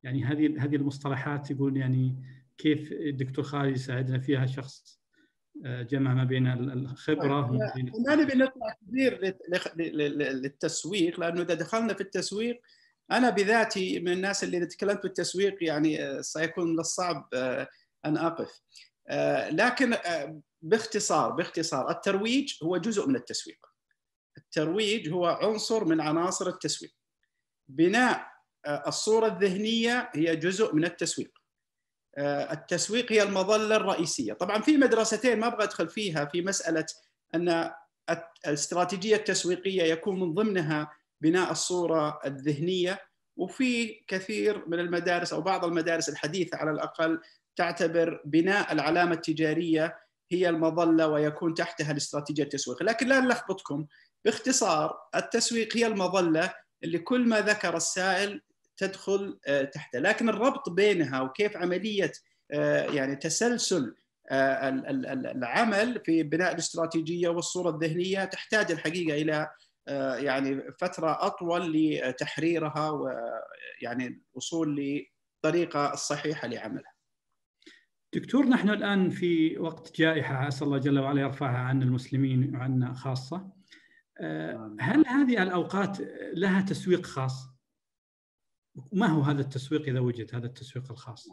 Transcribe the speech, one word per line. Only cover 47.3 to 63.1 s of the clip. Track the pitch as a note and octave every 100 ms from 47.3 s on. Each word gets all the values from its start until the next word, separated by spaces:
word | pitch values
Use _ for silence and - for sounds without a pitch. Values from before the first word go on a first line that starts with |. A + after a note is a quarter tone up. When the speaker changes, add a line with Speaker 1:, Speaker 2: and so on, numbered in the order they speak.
| _ _ -
Speaker 2:
تعتبر | F3 - E3+ E3 E3 -
بناء | D3 D#3+ F3+ G3+ -
العلامة | D#3 C#3+ E3+ F3
التجارية | E3 E3 D#3 D#3 D#3 F3 D#3+ E3 - _ _ _
هي | F3 F3
المظلة | E3 D#3+ D#3+ E3+ D#3+ D#3+
ويكون | D3+ D3+ D3+ E3+
تحتها | D#3+ E3+ - D3+
الاستراتيجية | D3 - D3 C#3+ D3+
التسويقية. | C#3 C#3 - A#2+ F3+
لكن | A#3 B3+
لا | C4+
نلخبطكم، | B3+ A#3 - F#3+ - C#3+ D#3 - _ _
باختصار | G#3 - B3+ B3+ G#3 D#3 D#3 - -
التسويق | E3+ F3+ A#3 - A3+ A3 A3+
هي | A3+
المظلة | G3 F3+ F#3 F3 D#3+ F#3 - _ _
اللي | E3+ E3
كل | - B3 A#3
ما | G#3+
ذكر | G3+ G#3 F3+ E3+
السائل | - F#3+ F#3 F#3 G3+ G3+ _ _ _ -
تدخل، | F#3+ F#3+ - G3 G3 - C#3
آه، | C#3+
تحته، | C#3 D3 - B2
لكن | F3 G#3+ A3+
الربط | G3+ B3+ C4+ -
بينها | F3 G#3 F#3 C3+ C3+
وكيف | C3+ - G#3 F3+
عملية، | F3+ F3+ G#3+ G3+ D#3+ - _ _ _
آه، | D3 D3 D3
يعني | C#3+ C#3+ C3+